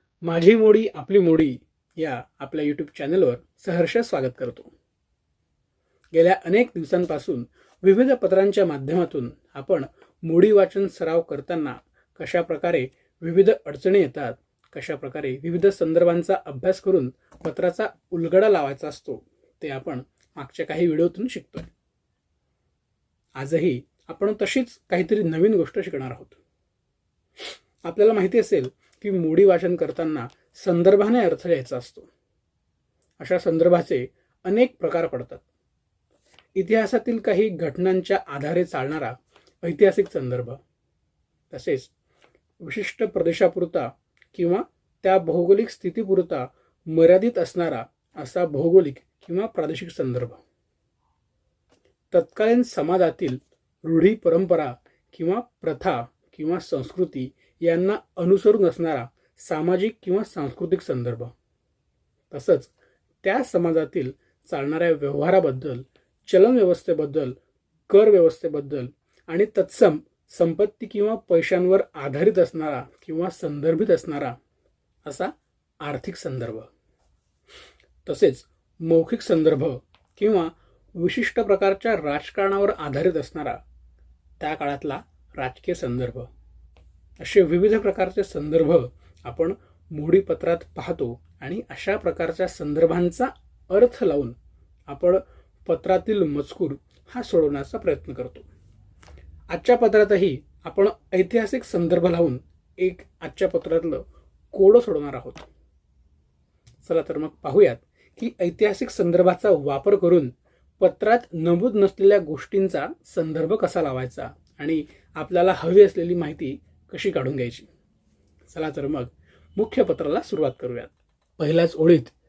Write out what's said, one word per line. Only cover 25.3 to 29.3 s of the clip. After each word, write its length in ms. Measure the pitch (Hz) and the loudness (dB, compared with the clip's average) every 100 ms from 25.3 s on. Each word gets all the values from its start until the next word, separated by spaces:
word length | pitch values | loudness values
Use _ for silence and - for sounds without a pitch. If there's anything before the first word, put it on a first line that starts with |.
| 160 202 | 2 4
गोष्ट 260 | 202 143 208 | 4 0 -4
शिकणार 320 | 185 143 127 | -8 -8 -10
आहोत. 140 | - - _ _ _ _ _ _ _ _ _ _ - - - _ _ | -12 -20 _ _ _ _ _ _ _ _ _ _ -18 -16 -18 _ _
आपल्याला 300 | 170 165 214 | -6 2 4
माहिती 260 | 214 185 233 | 4 2 2
असेल 300 | - 175 127 - _ _ | 2 0 -2 -10 _ _
की 80 | 202 | -4
मोडी 340 | 185 160 | -2 2